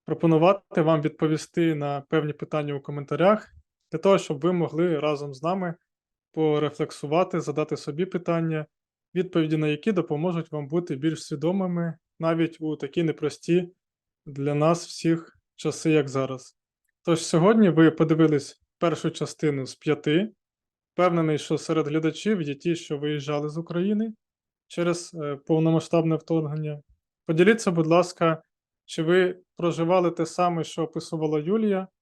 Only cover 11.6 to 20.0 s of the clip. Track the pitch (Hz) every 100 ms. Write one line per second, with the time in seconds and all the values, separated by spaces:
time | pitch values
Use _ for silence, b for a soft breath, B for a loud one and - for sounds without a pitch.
11.6 | 185 170 170 - _ - 165 165 160 -
12.6 | 156 147 139 175 160 147 147 - - 175
13.6 | 175 _ _ _ _ _ 151 139 139 147
14.6 | 156 170 - - 165 165 - _ _ -
15.6 | 156 - 160 156 135 135 131 127 - _
16.6 | _ _ _ _ - 165 - 165 190 226
17.6 | 196 156 160 160 156 160 160 147 - -
18.6 | _ _ 170 151 160 - 147 - 151 139
19.6 | 127 - 160 143